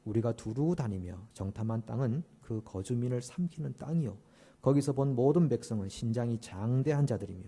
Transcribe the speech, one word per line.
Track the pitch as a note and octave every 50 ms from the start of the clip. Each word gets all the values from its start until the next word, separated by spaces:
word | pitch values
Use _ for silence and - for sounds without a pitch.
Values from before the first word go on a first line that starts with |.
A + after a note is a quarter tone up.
| -
"우리가 | A2 G#2 A2+ A2+ A#2 A2+
두루 | - - A2 A2 B2+ D3 D#3+ F3
다니며 | E3 C#3 A2 G2+ F#2+ F2+ F2 F2+ F2+ G2 A2 -
정탐한 | - G2 F#2+ G#2 - A2 A2 A2+ A#2 A2+
땅은 | - A2+ A#2 C3+ A#2+ A2+ D3 E3+ - - - -
그 | - A2+ A2 A2
거주민을 | - - F#2+ G2 - B2 A#2+ A#2+ B2 B2+ B2 B2
삼키는 | - - - F3+ E3+ - - D3+ C#3 B2
땅이요, | - - C#3 D#3+ E3+ D#3 A2 G2 G#2 - - - - - - - _
거기서 | - C3 C#3 C#3+ C#3 D3 C3+
본 | B2+ C#3 C#3 C3+
모든 | A#2 B2 C#3 D3+ F3 E3+ D3
백성은 | A#2+ A2+ - - A#2+ G#2+ G2 G2
신장이 | - - - A#2 A2+ A#2+ A#2+ A#2+ A#2 A2+
장대한 | - - - F#2+ G#2 A#2 B2 C3 C3+ D3 D3+ C#3+ C#3+
자들이며 | C3 B2 F#2+ - F#2+ F#2+ F#2 F#2+